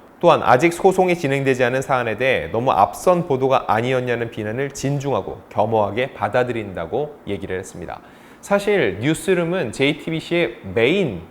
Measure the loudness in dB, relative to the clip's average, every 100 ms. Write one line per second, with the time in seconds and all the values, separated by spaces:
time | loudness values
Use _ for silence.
0 | -20 0 4 4 6 6 4 4 2 4
1 | 2 0 0 0 2 2 2 0 0 0
2 | 0 0 2 0 0 -2 2 4 2 2
3 | 2 2 2 0 2 2 2 0 0 0
4 | 0 -2 -4 -6 -6 -4 -6 -4 -4 -2
5 | -2 -2 -2 -8 -6 -2 0 2 0 0
6 | -4 -4 -2 0 0 -2 -6 -8 -6 -4
7 | -6 -8 -8 -8 -6 -8 -8 -12 -12 -14
8 | -16 -20 -20 -18 -2 0 2 2 2 0
9 | -2 -2 0 0 0 -2 -4 0 0 0
10 | -4 -8 -4 -2 -2 -4 -6 0 2 2
11 | 0 -4 -12